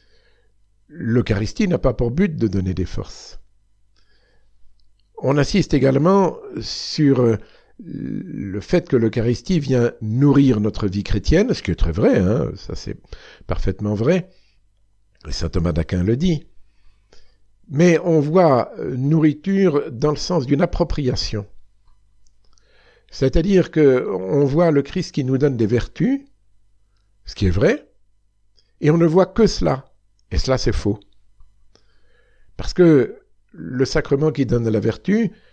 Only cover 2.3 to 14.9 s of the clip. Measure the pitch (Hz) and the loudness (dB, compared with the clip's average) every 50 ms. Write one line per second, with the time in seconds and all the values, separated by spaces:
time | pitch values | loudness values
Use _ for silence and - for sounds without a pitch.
2.3 | 151 - 113 107 92 98 90 95 90 87 90 - - - - - - - - - | -2 -2 -2 -2 -2 -2 -4 -4 -4 -4 -6 -6 -6 -8 -8 -8 -14 -20 -20 -18
3.3 | - - - _ _ _ _ _ _ _ _ _ _ _ _ _ _ _ _ _ | -20 -20 -20 _ _ _ _ _ _ _ _ _ _ _ _ _ _ _ _ _
4.3 | _ _ _ _ _ _ - - - _ _ - _ _ _ _ _ - - 127 | _ _ _ _ _ _ -20 -20 -20 _ _ -20 _ _ _ _ _ -6 -2 -2
5.3 | 139 147 139 - - 196 160 - - 143 127 135 131 135 147 175 190 196 190 160 | 0 0 0 2 2 0 0 2 0 2 2 2 2 4 4 4 4 4 2 0
6.3 | - - - - - - 107 - - - - - - - 151 139 135 123 123 117 | -2 -6 -14 -12 -10 -10 -10 -10 -12 -12 -12 -10 -4 0 2 4 4 4 4 2
7.3 | 110 107 - - _ _ _ _ _ - 208 170 - - - - - - 185 185 | 2 0 -4 -10 _ _ _ _ _ -20 -18 -14 -12 -10 -10 -8 -8 -10 -10 -10
8.3 | - - - 101 92 104 - - 180 175 - - - 123 113 113 - 120 110 120 | -12 -10 -10 -8 -8 -10 -6 -2 -2 -2 -2 0 0 0 0 0 -2 -2 -2 -2
9.3 | 123 - - - 190 165 143 131 131 127 120 117 - - 110 107 107 123 143 147 | -2 -4 -2 -2 -2 -2 0 0 0 2 0 0 -2 -4 -6 -4 0 2 4 4
10.3 | 135 139 139 131 120 107 104 107 101 - 113 101 90 101 95 - - 107 - - | 6 6 4 4 4 2 0 -2 -2 -2 -4 -4 -2 -4 -2 -2 -2 -2 2 2
11.3 | - - 214 262 190 - - - 85 - - 85 78 85 123 240 262 143 92 92 | 2 4 4 2 -2 -4 -2 -4 -2 0 0 0 0 0 2 2 2 2 2 2
12.3 | 110 123 71 - - 98 - - - - - - - - _ - - - - - | 0 0 -2 -4 -6 -10 -12 -12 -12 -10 -10 -12 -12 -12 _ -20 -20 -20 -20 -20
13.3 | - - - - 98 - - 104 95 - 104 104 107 101 110 139 180 185 180 - | -20 -20 -8 -6 -4 -2 -2 -2 -2 -2 -4 -4 -2 -2 0 0 0 0 -2 -6
14.3 | _ _ _ _ _ _ _ _ _ _ _ _ | _ _ _ _ _ _ _ _ _ _ _ _